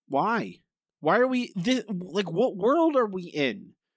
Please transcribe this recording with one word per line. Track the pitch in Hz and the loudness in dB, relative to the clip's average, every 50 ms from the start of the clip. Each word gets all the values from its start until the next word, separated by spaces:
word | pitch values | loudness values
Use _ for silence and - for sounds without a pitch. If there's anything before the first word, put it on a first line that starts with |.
| _ | _
why? | - 135 139 170 214 233 208 110 90 82 - _ _ _ _ _ _ _ _ | -4 -2 0 0 0 0 -2 -4 -6 -10 -16 _ _ _ _ _ _ _ _
Why | 139 151 190 226 | 0 2 4 4
are | 254 | 4
we, | 262 254 247 240 - | 2 2 -2 -4 -4
thi-, | - 190 170 240 262 247 - | -6 -4 0 0 0 0 -2
like, | - 196 175 180 185 156 208 196 165 | -4 -8 -8 -8 -6 -4 -4 -4 0
what | 165 185 254 233 226 | 0 2 2 2 0
world | 180 196 240 294 339 330 320 294 | 0 0 2 4 4 4 4 2
are | 254 233 | 2 0
we | 208 185 185 175 | 0 -4 -8 -10
in? | 165 - 151 139 123 104 98 - - - _ _ _ _ | -6 -4 -2 -2 -2 -2 -6 -12 -20 -20 _ _ _ _